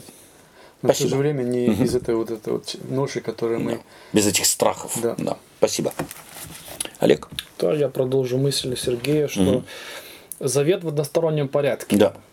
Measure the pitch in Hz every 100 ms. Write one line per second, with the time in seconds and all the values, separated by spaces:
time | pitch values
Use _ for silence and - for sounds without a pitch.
0 | - - - - - - - - 123 -
1 | 135 135 143 151 123 123 123 104 123 123
2 | - 117 113 110 117 120 - - 123 131
3 | 135 120 - 113 117 117 113 117 - -
4 | - 104 104 95 - - 104 92 - -
5 | 117 - - - - - - - - -
6 | - - - - - - - - - -
7 | - 151 - - - - 170 151 139 135
8 | 131 135 127 127 139 139 135 127 - 120
9 | 139 151 143 101 90 - - - - -
10 | - - - - 139 127 143 190 170 147
11 | 147 - 165 151 135 147 143 113 - 104
12 | 101 - -